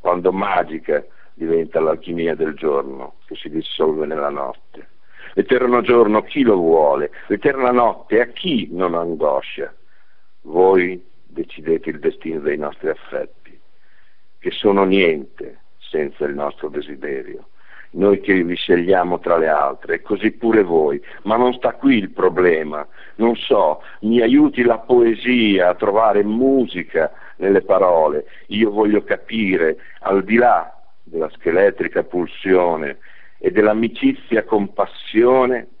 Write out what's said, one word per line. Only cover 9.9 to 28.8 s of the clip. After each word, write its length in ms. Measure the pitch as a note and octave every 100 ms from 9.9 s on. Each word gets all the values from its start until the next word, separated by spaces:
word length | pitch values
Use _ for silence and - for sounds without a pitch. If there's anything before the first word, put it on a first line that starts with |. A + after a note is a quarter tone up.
| - - - - -
Voi 600 | - E2 F#2 F#2+ F2+ F2+ - - -
decidete 640 | - - - D#2 D#2+ -
il 80 | D2+
destino 400 | D#2 - D#2+ D#2+
dei 160 | D2 D2
nostri 320 | D2 D2 D#2+
affetti, 720 | D#2 - C2+ - - - - - - - - - - - -
che 120 | F2+
sono 320 | - G#2+ G2
niente 760 | F#2+ G2 F2 D#2 C2+ - - - - -
senza 460 | - D#2+ D2 -
il 100 | D2
nostro 340 | C#2+ D2 - D#2
desiderio, 800 | D2 C#2+ C#2 D2 C2+ B1+ - - - - - - -
noi 240 | G2 G2
che 220 | - F#2+
vi 120 | E2+ F2
scegliamo 600 | - F2+ F2 F#2 F2+ F2
tra 160 | - E2+
le 120 | D#2+
altre, 460 | D2+ C#2 C2+ - E2
e 60 |
così 300 | - G2+ G#2+
pure 300 | G#2 A#2 A2
voi. 380 | F#2 E2 D2+ C#2+ - -
Ma 140 | G2 A2
non 160 | B2
sta 180 | B2 B2
qui 220 | - C#3 B2
il 140 | F#2+
problema, 760 | - F#2 E2+ F2+ D#2+ D2+ D2+ D2 - - -
non 200 | A2+ A2+
so, 460 | - A2 E2 D2+ - -
mi 200 | G#2+ A#2+
aiuti 420 | A#2 C#3 D3+ C#3+
la 160 | A#2+ A2+
poesia 880 | - B2 A#2 G#2+ A#2+ B2 G#2+ F#2+ F2
a 60 |
trovare 480 | - G#2 G2+ A2+ G#2
musica 880 | G2+ A2 C3+ C3+ A#2 F2+ - E2 D#2 - - -
nelle 260 | F#2 G2
parole. 640 | - F#2+ F#2 E2+ D#2 D2+ - - -
Io 220 | G#2 A2
voglio 320 | G#2